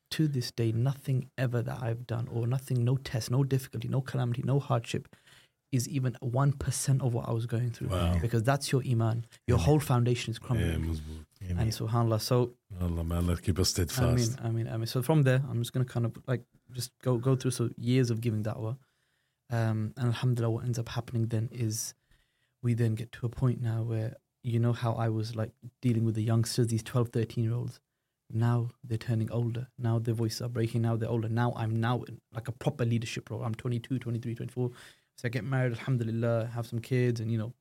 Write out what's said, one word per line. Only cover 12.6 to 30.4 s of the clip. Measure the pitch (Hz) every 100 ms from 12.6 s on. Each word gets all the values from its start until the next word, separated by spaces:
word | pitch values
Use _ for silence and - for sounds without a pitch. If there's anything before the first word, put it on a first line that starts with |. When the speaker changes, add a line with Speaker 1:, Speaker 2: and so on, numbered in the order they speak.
| - 90
Speaker 2:
Allah, | 90 85
may | 82 87
Allah | 87 85
keep | - 92
us | 90
steadfast. | - 85 - - 123 117 127
Speaker 1:
Ameen, | 117 113 117
ameen, |
ameen. | 113 113
So | 131
from | 123 156
there, | 131 127 139
I'm | 117
just | 120
gonna | 131 127
kind | 123 117
of, | - -
like, | 123 - _ -
just | 123 - _
go, | 127 120
go | 131 131
through, | 131
so | - 117 -
years | 117 127 120
of | 113
giving | 117 107
da'wah. | 107 - 110 135 _ _ _ _ _ _ -
Um, | 117 113 110 107 -
and | 120
alhamdulillah, | 113 127 117 113
what | 113 123
ends | 120
up | 117
happening | 120 - 117 113
then | 113 117
is | 123 110 110 - - _ _ _ _ _ _
we | 120
then | 117 113 110
get | 113
to | - 120
a |
point | - 123 117
now | 117 113
where, | 117 113 110 - _ _
you | 123 117
know | 120
how | 117 117
I | - 113
was, | 110 107 113
like, | 113 - 123 _
dealing | 123 113 113
with | 110
the |
youngsters, | 110 113 113 - 113
these | 110
twelve, | - 127 120
thirteen-year-olds? | 120 110 120 113 120 120 - _ _ _ _ -
Now | 113 117 117 117 -
they're | 120 110
turning | - 113 107
older. | 113 120 120 127 -
Now | 120 117
their | 117
voices | 113 113 -